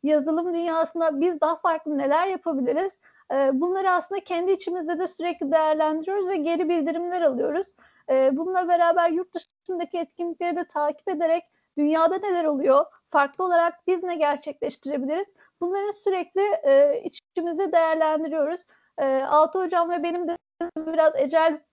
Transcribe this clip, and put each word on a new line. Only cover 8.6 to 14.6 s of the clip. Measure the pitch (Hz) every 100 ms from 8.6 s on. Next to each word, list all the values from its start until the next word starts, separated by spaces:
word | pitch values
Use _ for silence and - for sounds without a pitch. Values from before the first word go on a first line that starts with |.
| 359
beraber | 349 339 339 339
yurt | 330 370
dışındaki | 349 - _ - 359 339 349
etkinlikleri | 339 _ 339 330 349 349
de |
takip | 349 302 294 294 -
ederek | 330 330 330 339 _ _ -
dünyada | 294 320 330 370
neler | 403 359
oluyor? | 311 285 269 269 - _ _
Farklı | 302 277 -
olarak | 370 339 339 339 -
biz | 370
ne | 359 339
gerçekleştirebiliriz? | 294 285 294 285